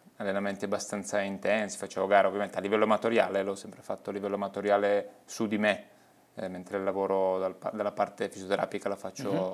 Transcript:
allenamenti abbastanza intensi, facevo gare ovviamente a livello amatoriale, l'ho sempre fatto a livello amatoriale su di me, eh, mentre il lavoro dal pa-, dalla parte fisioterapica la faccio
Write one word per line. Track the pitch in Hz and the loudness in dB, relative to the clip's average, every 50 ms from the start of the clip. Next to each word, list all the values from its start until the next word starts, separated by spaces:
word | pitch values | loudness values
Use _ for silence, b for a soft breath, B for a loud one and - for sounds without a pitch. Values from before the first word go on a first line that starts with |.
| _ - _ | _ -20 _
allenamenti | - 110 98 98 101 101 101 98 98 104 | -6 -4 -2 -2 0 -2 -2 -4 -4 -2
abbastanza | 98 104 101 - - 104 101 95 - - 104 | -2 -2 -4 -4 -6 -6 -8 -6 -2 -2 -2
intensi, | 98 98 98 95 - 98 104 110 104 95 - | -2 -2 -4 -2 0 2 2 2 0 -2 -6
facevo | - 98 95 - 95 95 | -8 -10 -6 -2 -2 4
gare | 95 101 98 95 | 8 8 8 8
ovviamente | 82 98 101 101 92 - | 6 2 0 -2 -2 -2
a | 95 | -4
livello | 92 98 107 107 107 | 0 2 4 4 6
amatoriale, | 110 107 104 - 113 117 110 92 92 98 98 95 | 4 4 2 2 2 4 4 4 4 2 0 0
l'ho | 98 98 | 0 -4
sempre | - - - - - | -6 -10 -14 -16 -16
fatto | - - 101 - - 101 | -10 -10 -10 -8 -6 -6
a | 98 | -6
livello | 101 98 101 101 | -4 -2 -2 -2
amatoriale | 101 101 98 101 101 98 104 101 104 101 101 101 101 98 - - - _ | -2 -4 -4 -4 -2 2 4 4 4 4 4 2 2 0 -4 -12 -20 _
su | - - - 117 | -16 -6 -4 -2
di | 101 110 | -2 0
me, | 104 104 104 98 - - b b b b b b b b _ _ | 2 2 2 2 0 -4 b b b b b b b b _ _
eh, | - 101 | -8 -8
mentre | 92 92 90 90 - 101 | -8 -8 -10 -10 -6 -6
il | 98 95 | -2 -2
lavoro | 98 92 98 98 95 98 95 95 95 92 92 | 0 0 0 0 2 2 2 2 2 2 0
dal | 95 92 92 | 0 -2 -4
pa-, | - - 101 107 | -4 -8 -6 -4
dalla | 107 104 104 | -2 -4 -2
parte | - - 101 - - - 110 95 | 0 0 -2 -2 -2 -6 -6 -6
fisioterapica | - 95 95 92 101 - 98 - - 98 - | -6 -10 -2 -2 0 0 0 -2 -4 -6 -4
la | 98 98 | -4 -6
faccio | 98 - 98 - - - 101 95 95 92 92 | -4 -8 -12 -10 -8 -4 -2 -2 -2 -2 -2